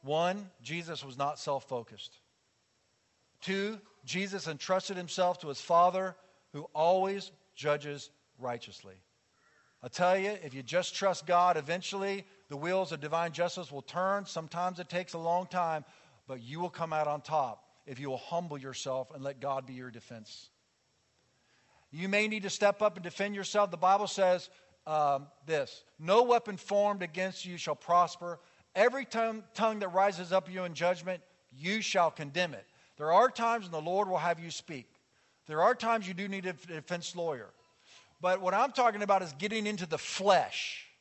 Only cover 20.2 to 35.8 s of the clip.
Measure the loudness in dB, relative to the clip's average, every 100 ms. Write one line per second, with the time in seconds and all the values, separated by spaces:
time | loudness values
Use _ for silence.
20.2 | -16 -20 -20 _ _ _ _ _ _ _
21.2 | _ _ _ _ _ _ _ -8 0 2
22.2 | 2 0 -4 2 4 4 2 0 -12 -4
23.2 | -4 -4 -2 2 2 2 4 4 2 2
24.2 | 4 4 0 _ _ _ -4 2 2 2
25.2 | -2 _ -4 -2 -2 -8 _ _ 4 6
26.2 | 8 4 2 -10 -2 2 2 0 -4 -4
27.2 | -4 -4 -10 -8 -4 -6 4 6 6 0
28.2 | -10 -10 _ _ _ 4 4 4 -4 -2
29.2 | -2 -2 -10 0 0 2 0 4 4 2
30.2 | 0 0 0 -8 -6 0 2 2 -2 -8
31.2 | _ _ _ -10 -4 -2 0 2 2 0
32.2 | -6 -2 -2 -4 -16 _ _ _ 4 6
33.2 | 6 4 0 0 -4 -6 -2 0 0 0
34.2 | 0 -2 -4 -12 -12 -14 -14 _ _ _
35.2 | _ _ -8 4 4 4